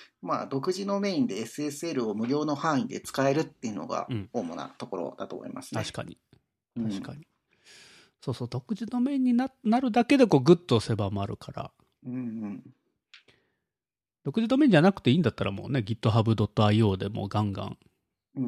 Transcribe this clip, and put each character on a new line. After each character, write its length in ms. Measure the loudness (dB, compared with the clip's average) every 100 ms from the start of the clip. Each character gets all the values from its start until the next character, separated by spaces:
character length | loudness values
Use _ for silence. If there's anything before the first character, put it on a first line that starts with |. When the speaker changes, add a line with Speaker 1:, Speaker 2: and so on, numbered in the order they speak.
| -20 _
Speaker 1:
ま 220 | -6 -4
あ、 40 | -4
独 200 | -4 -4
自 180 | -4 -2
の 140 | -2
メ 160 | 0 0
イ 40 |
ン 80 | 0
で 100 | -2
エ 60 | -8
ス 160 | -6
エ 80 | -8
ス 160 | -6 -6
エ 60 |
ル 160 | -4 -4
を 60 | -2
無 120 | -2
料 180 | -2 -2
の 100 | -2
範 260 | 0 0
囲 60 | -2
で 140 | -8
使 260 | -8 0 0
え 60 |
る 80 | 0
っ 40 | -2
て 220 | _ -8
い 40 |
う 40 | -8
の 120 | -6
が 200 | -6 -4
Speaker 2:
う 40 |
ん。 160 | -6 -6
Speaker 1:
主 220 | -8 -8 -10
な 140 | -12 -14
と 100 | -10
こ 100 | -8
ろ 180 | -8 -10
だ 100 | -12
と 80 | -12
思 100 | -12
い 80 |
ま 80 | -14
す 120 | -8
ね。 80 | -8
Speaker 2:
確 120 | -6
か 100 | -8
に。 140 | -12 -14 _ _ _ _ _ -6
Speaker 1:
う 60 |
ん。 80 | -6
Speaker 2:
確 120 | -6
か 120 | -10
に。 120 | -14 -18 _ _ _ _ -20 -20 -20 _ _
そ 100 | -8
う 20 |
そ 120 | -8 -6
う、 20 |
独 220 | -8 -6
自 140 | -8 -4
ド 140 | -2
メ 140 | -2
イ 40 | 0
ン 60 |
に 100 | 2
な-、 160 | 2 0 _
な 160 | 0 2
る 120 | 2
だ 120 | 2 4
け 120 | 6
で 100 | 6
こ 100 | 6
う、 20 |
ぐ 120 | 6
っ 40 | 6
と 220 | 4 0
狭 300 | 2 -2 -2
ま 160 | -2 -6
る 120 | -8
か 140 | -12
ら。 200 | -12 -12 _ _ _ -12
Speaker 1:
う 40 |
ん 40 |
う 40 | -8
ん。 460 | -8 -8 -10 -10 -16 _ _ _ _ -20 _ _ _ _ _ _ _ _ _ _ -4
Speaker 2:
独 100 | -2
自 100 | 2
ド 80 | 4
メ 80 | 6
イ 20 |
ン 40 |
じ 60 | 8
ゃ 40 |
な 100 | 6
く 100 | 4
て 100 | 4
い 40 | 4
い 20 |
ん 40 |
だ 100 | 2
っ 20 |
た 120 | 0 -4
ら 60 |
も 160 | -6 -4
う 40 |
ね、 80 | -4
github 560 | -4 0 2 4 4 4
dot 300 | 2 4 4
I 180 | 6
O 140 | 4 2
で 100 | -4
も 180 | -6 -4
う 40 |
ガ 120 | -2
ン 120 | -2
ガ 100 | -4
ン 140 | -10 -12 _ _ _ _ _
Speaker 1:
う 60 |
ん 20 | -6